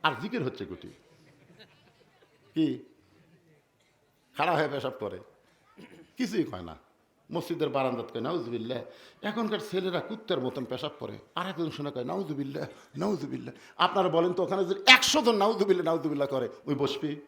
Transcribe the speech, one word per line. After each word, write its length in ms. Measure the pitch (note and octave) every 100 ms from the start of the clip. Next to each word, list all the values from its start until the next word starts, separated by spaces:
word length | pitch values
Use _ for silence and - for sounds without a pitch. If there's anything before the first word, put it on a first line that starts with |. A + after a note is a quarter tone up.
আর 100 | D#3 A#2+
জিকির 200 | F#3+ A#3
হচ্ছে 200 | C3 - G2
কোটি।" 240 | F2+ - - _ - - - - - - _ - _ _ _ _ _ _ -
কি? 120 | D3+ B2 - _ _ _ _ - _ _ _ _ _ _ _ _ _ -
খাড়া 160 | D#3+ D#3
হয়ে 140 | D3+
পেশাব 220 | C#3 B2+ -
করে, 200 | G#2 F#2 - _ _ _ _ - - - D#3+ -
কিছুই 260 | A#3+ G3+
কয় 180 | D3+ F#2
না। 140 | E2+ - _ _ _ _ -
মসজিদের 400 | B2 - D#3+ D3+
বারান্দাত 400 | C#3 C3 B2 A#2
কয়, 80 | A#2
"নাউজুবিল্লাহ।" 580 | B2 F3 A#2 A#2 A2+ B2 - - - -
এখনকার 380 | G#3 G#3+ A3 G#3 -
ছেলেরা 280 | F#3 F#3 E3+
কুত্তার 400 | - A3 - E3+
মতন 240 | B2+ C#3 B2
পেশাব 260 | B2+ D3 -
করে, 180 | A#2 A2 - -
আর 100 | F3+
একজন 200 | E3 E3
শুনে 200 | D3 C#3+
কয়, 120 | C#3
"নাউজুবিল্লাহ, 600 | B2 F#3 E3 C#3+ C#3 C#3+ D3 - - C#3
নাউজুবিল্লাহ।" 560 | F#3+ F#3 C3 B2+ A#2+ - - -
আপনারা 320 | F3+ G3+ F3+
বলেন 240 | E3 F3
তো, 100 | F3+
ওখানে 200 | F3 F#3+ F3+
যদি 160 | G3 -
একশো 320 | B3+ - D4
জন 140 | A#3+ G#3+
নাউজুবিল্লাহ, 500 | G3+ G#3 G3+ F3+ D#3+
নাউজুবিল্লাহ 420 | E3 D3+ D3 C#3
করে, 220 | C3+ A#2+ - -
ওই 100 | C#3
বসবি? 360 | C#3 - D3+ C#3+